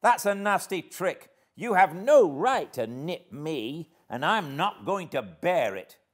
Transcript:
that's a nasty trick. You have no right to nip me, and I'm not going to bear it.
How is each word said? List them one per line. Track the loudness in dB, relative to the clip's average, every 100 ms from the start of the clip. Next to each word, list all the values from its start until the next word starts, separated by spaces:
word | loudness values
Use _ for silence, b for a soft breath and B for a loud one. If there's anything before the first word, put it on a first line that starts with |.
that's | 4 2 2
a |
nasty | -2 0 0 0 -8
trick. | -8 -4 -4 -4 -12 _ _ -10
You | -2
have | 4 4
no | 4 4 6 6
right | 4 0 0 -4
to | -6 -6
nip | -6 -8 -8 -10
me, | -12 -8 -6 -6 -8 -12 b b
and | -4
I'm | -2 -2 -4 -4
not | -4 -4
going | -6 -6 -4
to | -6
bear | -8 -6 -2 0 0 -4
it. | -12 -20 _